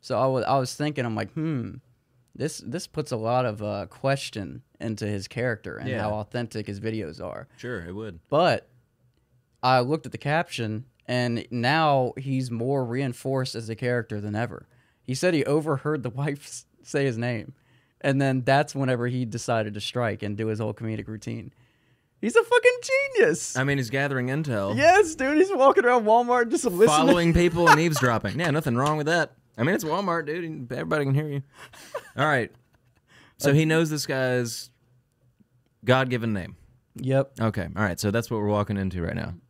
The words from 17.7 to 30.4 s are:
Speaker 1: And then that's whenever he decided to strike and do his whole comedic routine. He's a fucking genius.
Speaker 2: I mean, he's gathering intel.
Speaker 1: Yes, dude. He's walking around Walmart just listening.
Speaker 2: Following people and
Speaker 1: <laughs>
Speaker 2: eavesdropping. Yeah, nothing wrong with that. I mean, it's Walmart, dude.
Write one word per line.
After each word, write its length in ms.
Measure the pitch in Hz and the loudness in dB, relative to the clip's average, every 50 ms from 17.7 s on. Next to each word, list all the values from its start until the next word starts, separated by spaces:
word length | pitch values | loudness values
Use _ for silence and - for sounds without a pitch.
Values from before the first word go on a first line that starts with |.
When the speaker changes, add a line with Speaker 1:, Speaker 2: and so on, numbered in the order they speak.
| _ _ _ _ _ _ | _ _ _ _ _ _
Speaker 1:
And 200 | - 139 139 135 | 0 0 2 4
then 220 | 139 135 131 131 123 | 2 2 2 0 2
that's 320 | 123 135 139 151 147 - | 4 4 4 2 0 -2
whenever 320 | 143 135 127 131 120 120 | -4 0 0 0 0 0
he 180 | 123 123 127 127 | -2 -2 -2 -4
decided 500 | 113 104 120 - - 120 113 110 107 104 | -4 -6 -8 -4 -2 0 0 0 -2 -6
to 60 | 104 | -8
strike 420 | 98 - - 123 120 110 104 107 - | -8 -6 -4 -2 -2 -2 -2 -4 -6
and 140 | 101 104 | -6 -4
do 120 | 101 110 110 | -4 -2 -2
his 100 | 110 107 | -2 -2
whole 160 | 113 110 107 | -4 -4 -6
comedic 320 | - 113 110 110 110 110 113 | -6 -6 -6 -6 -6 -8 -10
routine. 440 | 110 107 - - 117 113 107 123 _ _ _ _ _ _ _ _ _ _ _ _ _ _ | -12 -12 -10 -10 -10 -10 -10 -14 _ _ _ _ _ _ _ _ _ _ _ _ _ _
He's 160 | - 208 - | -6 2 4
a 60 | 453 440 | 4 4
fucking 360 | - 480 494 466 494 494 494 480 - 523 539 554 554 523 | 6 4 6 6 6 4 4 -2 0 0 0 0 0 2
genius. 400 | 453 285 165 160 160 - - - | 4 4 4 4 0 -4 -6 -2
Speaker 2:
I 80 | 123 131 | -2 0
mean, 120 | 139 139 139 | 0 0 0
he's 120 | 131 113 | -2 -2
gathering 380 | 135 135 139 143 139 131 123 127 | -2 -2 -2 0 -2 -2 -2 -2
intel. 460 | 131 147 160 143 120 104 98 98 - | -2 -4 -2 -2 -2 -2 0 -2 0
Speaker 1:
Yes, 380 | 226 277 330 359 392 427 330 - | 4 6 6 6 6 6 2 0
dude. 220 | - 262 262 294 | -2 -2 0 4
He's 160 | 302 370 381 403 | 4 4 2 4
walking 320 | 269 262 277 - 381 302 | 4 6 6 6 6 4
around 200 | 240 247 247 220 | 4 4 4 4
Walmart 460 | 208 220 233 247 240 240 247 240 233 | 4 4 4 4 4 2 0 2 0
just 140 | 247 349 - | 0 -2 -2
listening. 220 | 247 180 175 214 233 | -2 4 6 6 6
Speaker 2:
Following 440 | 151 151 160 165 175 175 170 170 165 | 8 6 6 6 6 6 6 4 6
people 340 | 165 175 175 165 170 175 165 | 6 4 4 4 4 6 8
and 100 | - 151 | 8 8
Speaker 1:
<laughs> 0 | |
Speaker 2:
eavesdropping. 600 | 165 170 156 143 127 127 117 110 - 101 98 131 | 6 2 2 2 2 2 2 2 -2 -4 -4 -2
Yeah, 100 | 175 170 | 0 0
nothing 260 | 139 151 160 143 117 | 0 0 0 0 0
wrong 200 | 120 135 147 156 | 0 2 0 0
with 100 | 156 147 | 0 0
that. 260 | 147 165 170 156 - - _ _ _ _ - | 0 2 0 0 -2 -4 _ _ _ _ -2
I 40 | 117 | 0
mean, 120 | 147 190 | 0 0
it's 100 | 269 196 | 0 0
Walmart, 420 | 156 151 180 208 185 170 170 160 | -2 -2 -2 0 0 -2 -2 -2
dude. 460 | 143 151 175 | -4 -6 -6